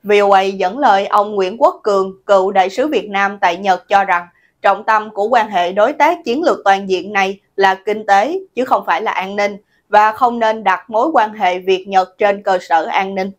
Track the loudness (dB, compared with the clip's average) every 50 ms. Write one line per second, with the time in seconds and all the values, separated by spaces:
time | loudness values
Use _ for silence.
0 | _ 2 2 2 4 4 4 4 2 0 -2 -2 -4 -4 -2 0 2 2 4 2
1 | 2 0 0 0 0 0 -2 -2 -2 -2 0 2 2 0 0 0 _ 0 0 0
2 | 0 -2 -6 _ _ 2 2 4 4 2 2 0 0 0 0 -4 -4 -2 -2 -4
3 | -4 -4 -4 -2 -2 -2 -2 -2 -2 -2 -2 -2 0 0 0 -2 _ _ 0 0
4 | 2 2 -2 -2 -2 -8 _ _ _ _ _ _ 0 0 0 0 0 0 0 0
5 | 0 -4 -6 -4 -2 0 0 0 0 0 -2 -2 -2 -2 0 0 0 0 2 0
6 | 0 0 0 -2 -4 -6 -4 -2 0 0 -2 0 0 0 0 0 0 -4 -4 -4
7 | -4 -4 -2 -2 -2 -2 -4 _ _ _ _ 0 2 2 0 0 _ -6 -6 -4
8 | 0 2 2 2 2 0 -4 -6 -8 _ _ -6 -2 0 0 -2 0 -2 -4 -2
9 | -2 -4 -4 -6 -6 -6 -4 -4 -4 -4 -4 -10 _ _ _ _ _ _ 2 4
10 | 4 4 2 0 -2 -2 0 0 0 0 -2 0 0 -2 -2 -2 -4 -4 -2 0
11 | 0 2 2 0 0 0 -2 -2 -2 -2 -2 -2 0 0 0 0 -2 0 0 0
12 | 0 0 _ _ 0 0 0 -2 -2 -2 -2 -2 0 0 0 0 0 0 -2 -2
13 | -2 -2 -4 -6 -6 -6 -8